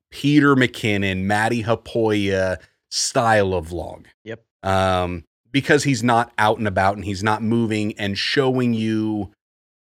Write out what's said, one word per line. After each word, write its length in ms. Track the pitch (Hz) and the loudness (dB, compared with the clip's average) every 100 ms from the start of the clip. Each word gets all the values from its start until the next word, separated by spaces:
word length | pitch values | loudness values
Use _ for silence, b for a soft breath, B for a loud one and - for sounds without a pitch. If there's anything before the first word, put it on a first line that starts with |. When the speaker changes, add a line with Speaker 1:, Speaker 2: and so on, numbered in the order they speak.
| _ | _
Speaker 1:
Peter 440 | - 143 147 143 | -4 2 4 6
McKinnon, 680 | 135 123 - 113 101 98 95 | 4 2 0 -2 0 0 -2
Matty 400 | 95 104 110 120 | 0 0 0 -2
Hapoya 920 | 104 113 - 117 110 104 98 95 92 90 b b - | -2 -4 -4 -2 0 0 0 0 -2 -4 b b -12
style 640 | - - 135 117 110 98 | -6 -4 0 2 4 2
of 140 | 90 80 | 0 -6
vlog. 380 | 87 82 87 - _ | -10 -10 -14 -20 _
Speaker 2:
Yep. 200 | 107 113 _ _ | -16 -16 _ _
Speaker 1:
Um, 600 | 95 95 95 92 90 87 - _ _ | -2 0 2 0 -2 -6 -12 _ _
because 340 | 139 135 151 | -2 2 2
he's 180 | 139 123 | 2 0
not 300 | 120 117 120 - | 2 2 2 0
out 200 | 107 117 | 0 2
and 80 | 107 | 0
about 280 | 95 95 104 | 0 0 0
and 80 | |
he's 180 | 98 95 | -6 -4
not 200 | 110 107 | -2 -2
moving 540 | 110 117 113 107 104 - | 0 0 0 -2 -4 -4
and 200 | 101 98 | -4 -4
showing 560 | - 139 131 127 123 | -2 0 0 2 0
you 560 | 113 110 110 110 107 92 _ _ _ _ _ _ | 0 -2 -2 -2 -4 -6 _ _ _ _ _ _